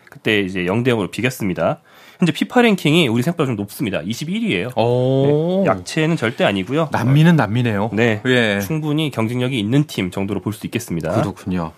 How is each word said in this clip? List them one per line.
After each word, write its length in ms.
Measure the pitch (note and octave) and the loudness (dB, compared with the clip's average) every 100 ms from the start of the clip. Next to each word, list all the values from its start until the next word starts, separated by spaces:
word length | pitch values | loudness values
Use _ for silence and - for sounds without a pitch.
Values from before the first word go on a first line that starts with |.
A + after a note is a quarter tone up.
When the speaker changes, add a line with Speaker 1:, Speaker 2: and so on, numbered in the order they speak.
| - | -20
Speaker 1:
그때 300 | - B2 G#2+ | -6 0 2
이제 260 | G2 F#2+ F2+ | 2 -2 -2
영 160 | G#2+ | 0
대 80 | B2 | 2
영으로 200 | A#2 F2 | 0 -2
비겼습니다. 720 | - A#2+ - G#2 D#2+ F2 D#3 _ - - - | -2 -4 -2 -4 0 -2 -2 _ -20 -18 -2
현재 140 | F3 | -2
피파 300 | - G#3 B3+ | 0 -2 2
랭킹이 460 | A#3+ G3 D#3+ D#3+ D3 | 4 4 2 4 4
우리 140 | A#2 | 2
생각보다 240 | B2 E3+ C3+ | 0 -2 -2
좀 100 | A2 | -2
높습니다. 440 | G2+ - B2 F#2 | -6 -6 -4 -4
이십일 400 | E2 A#2 D3 G#3 | -4 -6 -6 -4
위예요. 280 | A3+ G2+ G#2+ A#2+ | -2 -2 -2 0
Speaker 2:
오. 880 | A#2 B2 B2+ C3+ C#3 D3 E3 F#3+ | 0 2 2 2 2 2 0 0
Speaker 1:
네, 60 | F#3+ | 0
약체는 460 | F#2+ F2+ - D#3 E3 | 0 -4 -2 0 0
절대 280 | A2+ - | 0 0
아니고요. 440 | F3 G2+ F#2+ C#3+ D#3 | 0 0 -2 -2 -2
Speaker 2:
남미는 440 | G2 A#2 C#3 D#3+ D#3+ | 0 2 4 6 6
남미네요. 540 | G#2+ A#2 A#2+ G#2 A2 | 4 0 0 0 -2
Speaker 1:
네, 300 | G#2 A#2 G#2 B2+ | 2 2 2 2
Speaker 2:
예. 340 | B2+ A2+ G2+ | 2 2 0
Speaker 1:
충분히 500 | G2+ D#3+ D3+ D3 D#3 | -2 -4 -2 -2 -2
경쟁력이 480 | - A2 B2 B2 C3 | -2 -2 -2 -2 -2
있는 280 | G2+ C3+ D3+ | 0 2 0
팀 240 | - F#2 | -2 -4
정도로 300 | G2 G2 G2 | -4 -4 -4
볼 120 | - | -4
수 120 | G#2 F2+ | -6 -6
있겠습니다. 460 | A2+ - E2+ D#2+ G#2 | -6 -6 -6 -2 -2
Speaker 2:
그렇군요. 520 | G2 F#2 - F2+ D#2+ | -2 -4 -6 -4 -4